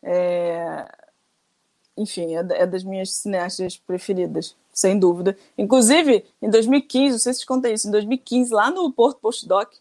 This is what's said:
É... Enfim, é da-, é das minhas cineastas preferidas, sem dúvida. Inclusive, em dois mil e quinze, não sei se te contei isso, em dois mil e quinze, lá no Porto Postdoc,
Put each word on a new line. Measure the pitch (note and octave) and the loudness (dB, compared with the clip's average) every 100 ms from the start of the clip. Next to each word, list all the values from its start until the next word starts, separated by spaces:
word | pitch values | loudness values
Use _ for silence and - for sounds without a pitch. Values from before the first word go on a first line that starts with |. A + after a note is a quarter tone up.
É... | - F3+ F3+ F3 F3 E3+ E3 D#3 A#2 - _ _ _ _ _ _ _ _ _ - | -2 0 0 -2 -2 -4 -6 -8 -14 -20 _ _ _ _ _ _ _ _ _ -8
Enfim, | G#3 - E3+ E3 | -8 -6 -6 -4
é | |
da-, | F3+ - | -4 0
é | F#3 | 0
das | F#3 | -2
minhas | F#3 F#3+ F#3+ - | -8 -8 -8 -8
cineastas | G#3+ F#3+ F3 F#3+ F#3 - | -4 -4 -4 -6 -8 -10
preferidas, | _ F3+ - F#3 E3+ D#3+ E3 _ _ | _ -8 -4 -4 -4 -6 -10 _ _
sem | - F#3+ G3 | -2 0 4
dúvida. | F#3 F3 F3+ F#3+ _ - | 2 2 -2 -4 _ -6
Inclusive, | G#3 C4 A3 D4+ D#4 A3 - _ | 2 4 6 6 4 2 0 _
em | G#3 | 2
dois | A3 A3+ | 2 4
mil | C#4+ | 2
e | |
quinze, | C#4 B3+ C#4 | 2 0 2
não | A#3 | 2
sei | B3 | -2
se | B3+ | -4
te | - | -4
contei | C4 B3 | -2 -2
isso, | G#3+ G#3 | -2 0
em | |
dois | G#3 G#3 | -2 0
mil | C4 | -6
e | |
quinze, | - A#3+ B3 | -2 0 2
lá | A3 A3+ | 2 2
no | F#4 E4+ | 0 -2
Porto | C4 A#3+ C4+ | 2 2 2
Postdoc, | G#3+ - E3 F#3 A3 _ | -6 -6 -2 0 -2 _